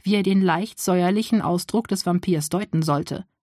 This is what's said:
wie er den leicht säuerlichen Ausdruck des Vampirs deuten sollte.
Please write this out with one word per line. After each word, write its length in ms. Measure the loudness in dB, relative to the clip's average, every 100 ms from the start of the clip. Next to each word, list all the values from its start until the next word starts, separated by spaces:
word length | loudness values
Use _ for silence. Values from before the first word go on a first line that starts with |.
wie 120 | -2
er 80 | 0
den 180 | 2 2
leicht 380 | 4 2 -2 -6
säuerlichen 640 | 0 2 2 0 0 0
Ausdruck 460 | 0 -2 -2 -4 -2
des 180 | -4 0
Vampirs 440 | -2 0 0 0
deuten 320 | -4 -2 -2
sollte. 420 | 0 -2 -2 -8 -10 _